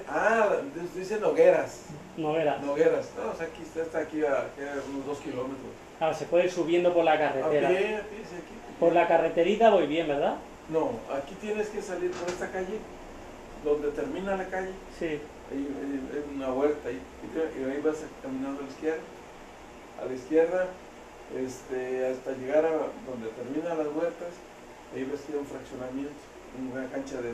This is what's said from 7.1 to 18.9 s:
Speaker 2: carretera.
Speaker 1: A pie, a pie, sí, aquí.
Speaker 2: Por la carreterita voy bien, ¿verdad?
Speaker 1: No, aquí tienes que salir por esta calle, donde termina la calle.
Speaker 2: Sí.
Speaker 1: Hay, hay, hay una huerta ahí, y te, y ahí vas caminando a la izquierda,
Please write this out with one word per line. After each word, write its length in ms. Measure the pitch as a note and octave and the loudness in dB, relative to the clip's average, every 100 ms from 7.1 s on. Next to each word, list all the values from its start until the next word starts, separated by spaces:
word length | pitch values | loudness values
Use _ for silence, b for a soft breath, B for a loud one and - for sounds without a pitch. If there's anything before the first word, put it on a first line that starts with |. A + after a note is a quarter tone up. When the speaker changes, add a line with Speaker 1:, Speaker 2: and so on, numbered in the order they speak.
| D#3 | 6
Speaker 2:
carretera. 500 | C#3+ C3+ D#3 D3 - | 4 2 4 4 6
Speaker 1:
A 40 | |
pie, 240 | F#3 G#3+ G#3+ | 4 2 0
a 40 | |
pie, 180 | G#3 - - | -6 -10 -10
sí, 60 | - | -12
aquí. 180 | - - - - | -12 -14 -12 4
Speaker 2:
Por 140 | E3+ | 6
la 140 | E3+ E3 | 6 6
carreterita 600 | E3 D#3+ F3 E3+ G#3 A3+ | 6 6 4 4 8 8
voy 160 | G3 C#3+ | 8 6
bien, 200 | D#3+ D#3 | 2 2
¿verdad? 300 | C#3+ F3+ D4+ - - - | 2 2 0 -8 -16 -2
Speaker 1:
No, 220 | D#3+ C#3 A#2 - | 0 2 -2 -4
aquí 220 | C#3 - F#3+ | -6 -6 -8
tienes 260 | G#3+ G#3+ G3+ | -4 -2 -2
que 120 | G3+ | -4
salir 300 | - F3+ F3+ | -6 -2 -2
por 180 | - F3 | -2 -4
esta 200 | F3+ F#3+ | -4 -4
calle, 280 | F#3 F#3 G#3+ - - - - - - - - D3+ | -4 -4 -6 -8 -14 -14 -14 -14 -16 -14 -4 0
donde 240 | D3 D3 | 2 2
termina 460 | - C3+ E3+ G3 F#3+ | -2 -4 -4 -2 -2
la 80 | F#3 | -2
calle. 240 | F#3 F#3+ F#3+ - - | -4 -4 -8 -12 -6
Speaker 2:
Sí. 80 | E3 D3 - - - | -4 -4 -8 -14 -8
Speaker 1:
Hay, 80 | C#3 C#3 | -6 -4
hay, 420 | C#3 C#3 C#3 C3 | -4 -4 -4 -4
hay 220 | D3 C#3+ C#3 | -6 -6 -4
una 180 | C3 | -2
huerta 340 | B2+ D3 D3 B2 | 2 2 2 -4
ahí, 140 | - - - | -8 -10 -14
y 40 | D#3 D#3+ | -8 -4
te, 240 | D#3+ B2+ | -2 -2
y 40 | C3 | -4
ahí 120 | C#3+ | 0
vas 160 | D#3 D3+ C#3+ - | 0 0 -6 -10
caminando 380 | C#3 C3 C#3 C#3 | -8 -6 -6 -6
a 20 | |
la 60 | C3+ | -8
izquierda, 340 | - D#3 | -4 -4